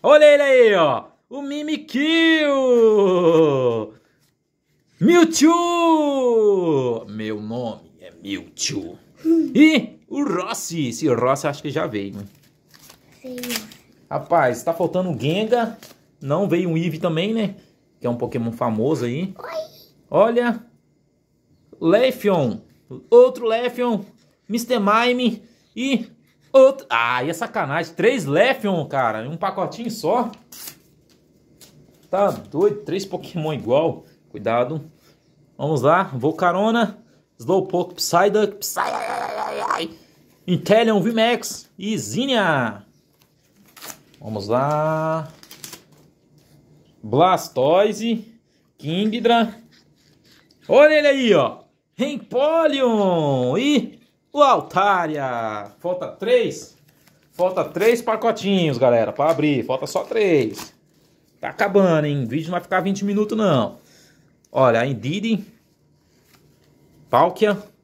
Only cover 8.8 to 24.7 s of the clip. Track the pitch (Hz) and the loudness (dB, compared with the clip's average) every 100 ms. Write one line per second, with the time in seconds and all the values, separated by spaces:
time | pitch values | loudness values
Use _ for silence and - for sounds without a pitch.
8.8 | 82 - _ _ 320 330 285 254 311 302 | -10 -16 _ _ 0 2 2 4 6 4
9.8 | - - _ 269 277 175 190 233 - 165 | -2 -16 _ -6 -4 -4 -6 -8 -8 -6
10.8 | 127 117 151 117 123 135 147 139 151 147 | -6 -2 -2 0 0 0 -4 -6 -8 -6
11.8 | 165 107 98 98 104 _ _ _ _ _ | -6 -6 -8 -12 -16 _ _ _ _ _
12.8 | - - _ _ 254 247 247 226 214 - | -20 -20 _ _ -16 -14 -8 -10 -10 -20
13.8 | _ _ _ 143 - 170 131 117 - 165 | _ _ _ -10 0 2 2 0 -6 -4
14.8 | 165 180 185 123 131 180 220 240 226 - | -2 -2 -4 -4 -2 -2 0 0 -2 -8
15.8 | - - _ _ 135 156 196 175 180 160 | -20 -20 _ _ -4 -2 0 0 0 -2
16.8 | 170 156 180 160 196 226 202 - _ _ | -2 -4 -4 -2 -2 -2 -4 -8 _ _
17.8 | _ _ 120 120 117 123 117 113 120 110 | _ _ -6 -4 -4 -4 -6 -4 -4 -2
18.8 | 127 151 120 135 190 - - - - - | -2 -2 -4 -4 -8 -10 -10 -10 -12 -18
19.8 | _ _ _ 156 208 233 240 - - _ | _ _ _ 0 2 2 -2 -4 -10 _
20.8 | _ _ _ _ _ _ _ _ _ - | _ _ _ _ _ _ _ _ _ -4
21.8 | 160 202 262 247 202 180 127 95 - _ | 2 2 2 0 0 0 0 -4 -14 _
22.8 | _ 127 _ 233 202 254 233 226 247 240 | _ -20 _ 6 6 2 -2 -2 -4 -4
23.8 | 247 214 - _ _ _ - 220 240 | -4 -4 -6 _ _ _ -6 -6 -2